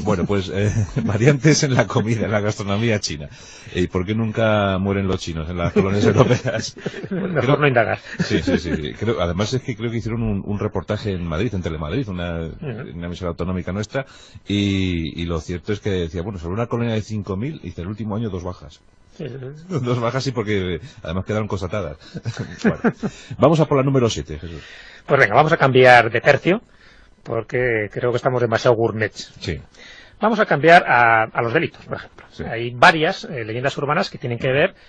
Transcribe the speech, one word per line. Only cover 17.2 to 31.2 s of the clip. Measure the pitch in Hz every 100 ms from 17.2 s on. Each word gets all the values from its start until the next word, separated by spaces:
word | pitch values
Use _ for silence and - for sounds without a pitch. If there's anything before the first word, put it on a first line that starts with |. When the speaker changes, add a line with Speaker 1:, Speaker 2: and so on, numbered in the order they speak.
| 98 95
Speaker 1:
mil, | 135 156
dice, | 90 90
el | 85
último | 104 107 104
año | 113
dos | 90
bajas. | 90 90 - - _ _ _ -
Speaker 2:
Sí, | 143
sí, | 131
sí. | 131 151 175
Speaker 1:
<laughs> | 160
Dos | 120 123
bajas | 117 127
sí, | 139
porque | 123 104 101 90 82 120 -
además | - 92
quedaron | 92 107 107
constatadas. | 95 92 107 80 76 - -
<laughs> | 117 - - -
Bueno, | 220 - 233 - - - - 113
vamos | 135 160
a | 156
por | 143
la |
número | 139 135 117
siete, | - - 78
Jesús. | 85 78 - - - - -
Speaker 2:
Pues | 139
venga, | 113 113
vamos | 156
a | 165
cambiar | 135 127 127 123 110
de | 120
tercio, | - 139 165 208 - - - - - -
porque | - 113 - 123 123 110 104
creo | - 123
que | 117
estamos | 135 123
demasiado | 120 110 131 113
gourmets. | 113 107 107 - - -
Speaker 1:
Sí. | 101 71 - - - - - -
Speaker 2:
Vamos | 214 214
a | 208
cambiar | 160 160 175 -
a, | 120 117 113